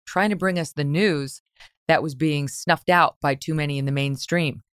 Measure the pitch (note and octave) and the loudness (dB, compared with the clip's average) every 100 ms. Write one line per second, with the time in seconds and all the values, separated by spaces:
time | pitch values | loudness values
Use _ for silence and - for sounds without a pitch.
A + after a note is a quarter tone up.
0 | - - G#3 G3 F#3+ F3 D#3 - C#3+ D3+ | -6 0 0 0 -2 -2 -4 -2 -2 2
1 | G#3 D3+ C#3 - _ _ - _ - D#3+ | 2 0 -4 -12 _ _ -20 _ 2 2
2 | D#3+ C3 D#3 D3 C#3 - - E3 - F3 | 2 -2 0 0 -4 -6 -2 0 4 4
3 | D#3 - D3 C#3 - D#3 D3 C#3+ C#3 C#3 | 4 2 -2 -2 -2 -2 -2 -2 -2 0
4 | C#3 C3+ - E3+ D#3 A2 - | -2 -4 -2 0 0 -4 -14